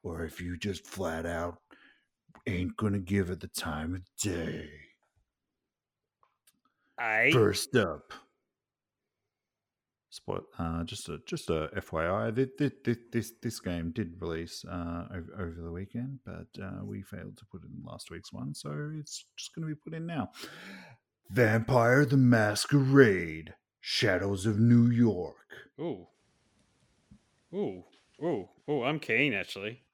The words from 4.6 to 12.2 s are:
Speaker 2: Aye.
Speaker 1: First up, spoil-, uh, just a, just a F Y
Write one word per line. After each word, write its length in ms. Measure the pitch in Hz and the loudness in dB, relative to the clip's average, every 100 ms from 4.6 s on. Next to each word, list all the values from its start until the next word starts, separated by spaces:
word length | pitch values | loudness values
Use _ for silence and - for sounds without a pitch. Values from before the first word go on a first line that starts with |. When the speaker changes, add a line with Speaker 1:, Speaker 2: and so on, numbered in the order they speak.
| - - - _ _ _ _ _ _ _ _ _ _ _ _ _ _ _ _ _ _ _ _ - | -12 -18 -20 _ _ _ _ _ _ _ _ _ _ _ _ _ _ _ _ _ _ _ _ -4
Speaker 2:
Aye. 300 | 117 110 127 | 2 4 6
Speaker 1:
First 440 | 135 104 101 - 123 | 8 6 4 2 4
up, 340 | 92 76 - - _ _ _ _ _ _ _ _ _ _ _ _ _ _ _ _ _ _ _ | 4 -2 -10 -20 _ _ _ _ _ _ _ _ _ _ _ _ _ _ _ _ _ _ _
spoil-, 340 | - - - - - | -16 -8 -8 -8 -8
uh, 260 | 85 82 | -4 -4
just 240 | 82 - - | -6 -8 -10
a, 120 | 76 | -12
just 240 | - - - | -8 -8 -2
a 200 | 80 78 | -2 0
F 180 | 101 - | -6 -6
Y 340 | 80 85 101 | -2 0 0